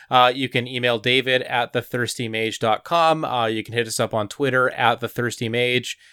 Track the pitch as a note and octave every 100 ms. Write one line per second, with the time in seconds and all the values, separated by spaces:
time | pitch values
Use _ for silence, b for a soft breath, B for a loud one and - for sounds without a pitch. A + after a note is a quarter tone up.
0 | B B2+ B2 C3 B2+ B2+ B2 B2+ B2 A#2
1 | B2 C3 B2+ B2+ - B2 A#2+ B2 - B2
2 | A2+ - A#2 A2 A2+ - A2+ G#2+ - E3+
3 | D#3+ D#3+ D3+ B2 A2+ A2 G#2 A#2 A2+ -
4 | A2+ A2+ G#2 - C#3 B2+ B2+ - A#2+ A2+
5 | A#2 - A#2+ - A2+ A#2+ B2 B2 B2 -
6 | B